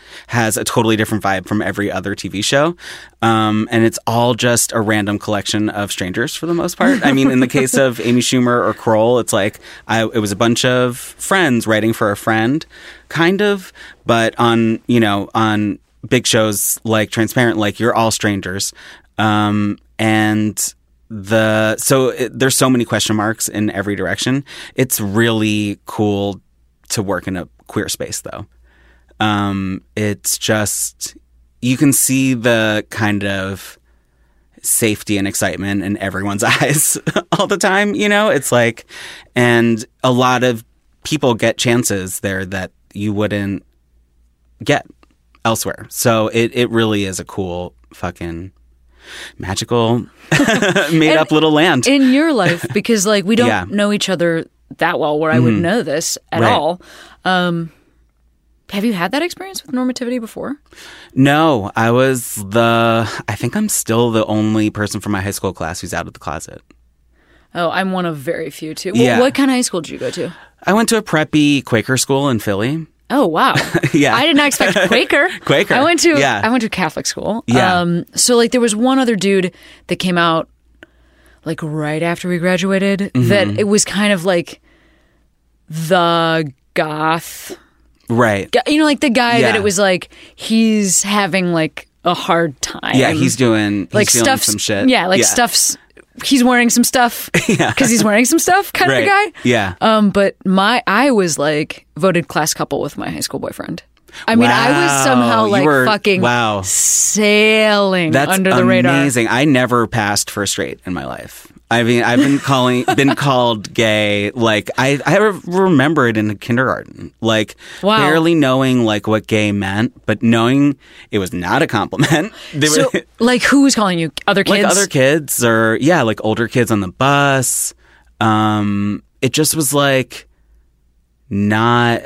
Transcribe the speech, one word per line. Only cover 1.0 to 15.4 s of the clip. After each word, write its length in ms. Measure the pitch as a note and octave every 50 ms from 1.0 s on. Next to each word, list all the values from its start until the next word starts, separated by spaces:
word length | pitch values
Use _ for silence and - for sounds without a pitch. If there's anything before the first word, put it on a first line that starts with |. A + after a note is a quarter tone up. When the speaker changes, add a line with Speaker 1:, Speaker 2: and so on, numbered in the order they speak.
| A2+ - A2 G2+
Speaker 1:
vibe 240 | - G2 F#2+ F#2+ F2+
from 160 | - G#2+ G#2+
every 280 | G#2+ F#2 G2 G#2 G2+ G2
other 240 | - F#2+ F2+ G2+ G2
T 140 | - - F#2+
V 140 | F#2 F#2+
show. 340 | G#2 - C#3 C#3 D3 E3 F3 - - - - - - - _ -
Um, 460 | A2+ A2+ A2+ A2 A2 G#2+ G#2+ G#2+ G#2+ -
and 140 | A#2 A#2 A#2
it's 140 | A#2 - - -
all 280 | - A#2 A#2 A#2+ B2 B2
just 380 | G#2+ B2 B2 A#2 A2+ - -
a 80 | - A#2
random 380 | G#2+ G#2 A2 G#2+ G2+ G2+ G#2 G2+
collection 500 | - - G#2+ G2+ F#2+ - - G#2 G#2+ G#2+
of 220 | - G#2 G#2 F#2+
strangers 420 | - - F#2+ F#2 F#2 A#2+ A#2 - -
for 120 | - -
the 80 | E3 E3+
most 220 | E3+ E3 F3 -
part. 280 | - F3+ C4+ C#4 A3 -
I 80 | C#4+
mean, 180 | C4+ C3+ F#3+ C4+
in 100 | B2+ B2+
the 60 | C3
case 280 | B2+ - C#3+ C3 B2+ -
of 260 | C#3 C3+ C3 A#2 A#2
Speaker 2:
<laughs> 40 | -
Speaker 1:
Amy 160 | A#2+ A#2+ B2
Schumer 480 | A#2 - C3 B2+ B2 B2 A#2+ A#2+ F2 G#2
or 60 | G#2+
Kroll, 440 | - - A#2+ A2+ G#2+ A2 A#2 B2 A#2+
it's 120 | G#2+ -
like, 280 | - G#2+ F#2+ G#2+ - - - - - - - -
I, 140 | A2 A2+ A2+
it 140 | A2 - A#2
was 140 | G#2 G2
a 40 | G2+
bunch 280 | F#2 A#2 A#2 A#2+ - -
of 320 | B2+ B2+ B2+ B2 B2 B2
friends 680 | - - - - - - - G3 F#3+ F3 C#3+ B2 A#2 A2
writing 260 | G#2+ A2 G#2+ A2 A2+
for 180 | A2+ - A#2 G#2
a 60 | G2+
friend, 480 | - - A#2 A2 A2 A2 A#2+ C#3 D#3+ - - - - - - - - _ -
kind 320 | - D3 E3 E3+ G3 F#3+
of. 320 | G#3 G#3 G3+ G3 F#3 - - - - - - _ -
But 300 | A#2+ A#2 A#2 A2+ A2 - -
on, 420 | A#2+ A#2 A#2 A#2 A2+ A2+ A2+ - _ -
you 100 | A#2+ A#2
know, 280 | A2+ G#2 G2+ G2+ G2 - -
on 440 | A2+